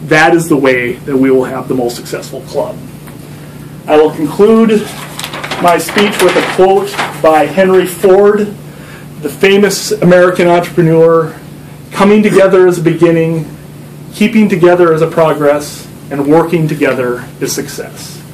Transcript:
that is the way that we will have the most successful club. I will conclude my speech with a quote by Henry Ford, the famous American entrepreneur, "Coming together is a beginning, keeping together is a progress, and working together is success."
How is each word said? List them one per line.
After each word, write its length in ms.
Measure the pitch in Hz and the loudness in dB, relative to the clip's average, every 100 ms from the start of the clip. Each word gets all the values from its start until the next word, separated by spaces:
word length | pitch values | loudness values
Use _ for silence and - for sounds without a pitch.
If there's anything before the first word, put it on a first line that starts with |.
that 300 | 147 156 165 | 0 2 4
is 140 | 170 165 | 2 0
the 80 | 143 | 0
way 360 | 131 127 123 | 2 0 -4
that 240 | - 143 135 | -8 -4 0
we 140 | 135 | 2
will 140 | 131 | 2
have 240 | 127 131 - | 0 -8 -6
the 60 | |
most 220 | 131 120 - | -4 -4 -8
successful 440 | - 143 - 135 | -12 -12 -12 -16
club. 340 | - 143 - - - - - - - - - - - - - | -10 -8 -8 -10 -16 -18 -20 -20 -20 -20 -20 -18 -18 -16 0
I 100 | 151 | 2
will 140 | 151 | 2
conclude 720 | 160 147 - 214 226 220 220 - - - - - - - - | 0 -6 2 4 4 2 0 -2 -12 -16 -14 -12 -12 -10 -2
my 160 | 175 170 | 0 0
speech 440 | - 208 208 - | -2 -2 -2 2
with 140 | 180 180 | 0 2
a 160 | 156 | -2
quote 380 | - 185 196 196 - - - | 2 2 2 -2 -6 -8 -2
by 240 | 160 156 190 | 2 2 0
Henry 400 | 190 185 185 175 | 0 2 2 0
Ford, 680 | - 196 190 202 208 202 - - - - - - - | 0 2 4 4 2 -4 -8 -18 -20 -20 -20 -18 -12
the 60 | 147 | -12
famous 640 | - 196 196 202 180 - | -2 2 4 2 -2 -6
American 540 | - 175 180 180 180 175 | 0 4 4 4 2 2
entrepreneur, 880 | 175 175 - 160 160 165 165 156 - - - - - - | 2 0 0 2 4 4 2 0 -8 -20 -20 -20 -20 -14
"Coming 300 | - 196 214 | 0 2 4
together 440 | 208 185 190 185 185 | 4 4 4 4 4
is 120 | 165 | 2
a 40 | |
beginning, 640 | 160 160 170 165 165 165 151 - - - - - - | -2 2 2 2 0 -4 -8 -14 -20 -20 -20 -20 -18
keeping 340 | - 214 220 208 | -2 0 2 2
together 440 | 185 175 175 170 | 4 4 4 4
is 100 | 156 | 2
a 40 | 160 | 0
progress, 800 | - 156 147 143 147 - - - - - | 0 0 2 0 0 -4 -16 -18 -20 -10
and 160 | 139 143 | -6 2
working 420 | 160 165 175 151 | 2 2 -2 -2
together 560 | 156 139 127 123 123 - - | -2 -2 -2 -4 -6 -10 -10
is 120 | 131 | -8
success." 640 | - - - - - - - - | -6 -8 -12 -14 -16 -18 -18 -20